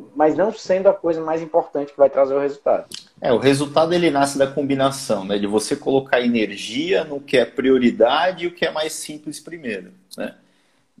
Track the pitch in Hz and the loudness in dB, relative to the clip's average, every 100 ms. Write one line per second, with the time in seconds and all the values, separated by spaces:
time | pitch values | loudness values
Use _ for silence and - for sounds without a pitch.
0 | - 139 156 147 202 214 - 185 196 - | -8 2 2 4 0 -2 -2 2 2 2
1 | 170 160 160 165 160 170 - 143 143 - | 0 -2 -2 -4 0 0 0 -6 -4 2
2 | 139 135 139 139 143 139 - 101 - - | 2 4 2 2 -2 -4 -2 -2 -2 -16
3 | - - - 113 131 139 143 156 165 175 | -18 -6 0 2 4 2 0 0 2 2
4 | 170 139 139 135 135 151 139 135 135 135 | 2 2 0 0 0 0 -2 0 0 -2
5 | - 104 95 104 101 107 - 139 - 135 | -4 -4 -2 -2 0 -2 -2 -4 0 0
6 | 135 127 123 117 101 98 92 120 170 185 | 2 0 2 0 -2 -4 -8 -6 -2 -2
7 | 156 143 - 127 117 - 131 131 120 101 | -2 -8 -2 0 0 0 2 4 4 4
8 | 117 147 180 180 175 - 160 156 156 - | 2 4 0 -2 -8 -4 -4 -2 -6 -8
9 | - 151 151 143 - 170 131 98 90 - | -12 -12 -12 -14 -14 -12 -8 -10 -12 -20
10 | _ - - - _ _ _ _ _ _ | _ -12 -12 -14 _ _ _ _ _ _